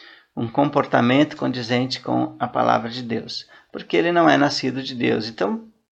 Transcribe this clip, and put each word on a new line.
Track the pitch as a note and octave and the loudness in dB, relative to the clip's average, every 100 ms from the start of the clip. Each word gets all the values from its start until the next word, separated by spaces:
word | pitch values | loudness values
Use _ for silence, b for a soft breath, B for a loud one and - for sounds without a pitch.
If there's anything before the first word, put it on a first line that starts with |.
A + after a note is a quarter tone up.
| B B B - | B B B -8
um | A#2 | -4
comportamento | - C#3+ C#3+ - C3 A#2+ C3+ D3+ - | 0 2 0 2 2 4 4 2 0
condizente | C3 B2 A2+ B2 C3 - | -4 -4 -2 0 0 -4
com | - B2 B2 - | -2 -2 -2 -4
a | A#2+ | -4
palavra | B2 A#2+ A#2 A2+ | 0 2 2 0
de | B2 | -8
Deus. | A#2 A2+ - - - b _ | -6 -6 -6 -12 -14 b _
Porque | - - E3+ | -14 -2 0
ele | E3+ | 2
não | F3 D#3+ | 4 4
é | C#3 | 4
nascido | C#3+ - C3 B2+ | 2 0 -4 -4
de | C3 B2 | -6 -2
Deus. | B2 A#2 A2+ | 0 0 -2
Então, | - G#3 A3+ - _ _ | -4 -2 -4 -8 _ _